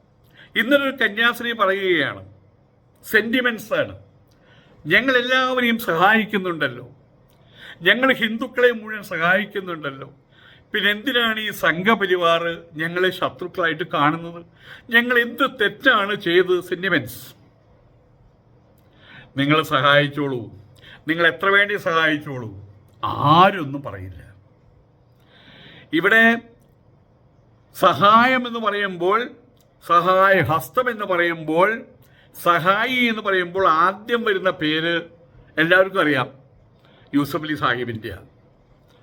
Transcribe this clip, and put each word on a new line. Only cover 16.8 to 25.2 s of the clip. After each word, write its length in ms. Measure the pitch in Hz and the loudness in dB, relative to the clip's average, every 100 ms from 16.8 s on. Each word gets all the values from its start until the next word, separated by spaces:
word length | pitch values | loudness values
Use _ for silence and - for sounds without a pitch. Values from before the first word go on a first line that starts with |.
| 190 165 110 - - - _ _ _ _ _ _ _ _ _ _ _ _ _ _ _ _ - - - 131 | -2 -2 -2 -14 -18 -20 _ _ _ _ _ _ _ _ _ _ _ _ _ _ _ _ -20 -20 -14 -4
നിങ്ങൾ 200 | 139 156 151 | 2 2 2
സഹായിച്ചോളൂ, 680 | 147 143 143 147 143 143 127 107 - - - - - - | 2 4 4 2 -4 -6 -6 -10 -18 -20 -20 -20 -16 -6
നിങ്ങൾ 180 | 165 170 | 0 2
എത്ര 160 | 165 196 196 | 2 2 2
വേണ്ടി 220 | 202 202 180 | 2 -2 -2
സഹായിച്ചോളൂ, 640 | 165 160 151 151 131 110 98 - - _ _ 107 110 139 160 | 0 2 0 -6 -10 -10 -14 -20 -20 _ _ -8 -2 4 6
ആരൊന്നും 440 | 190 202 139 139 139 | 6 2 -8 -10 -12
പറയില്ല. 340 | 98 92 87 - - _ _ _ _ _ _ _ _ | -14 -14 -16 -20 -20 _ _ _ _ _ _ _ _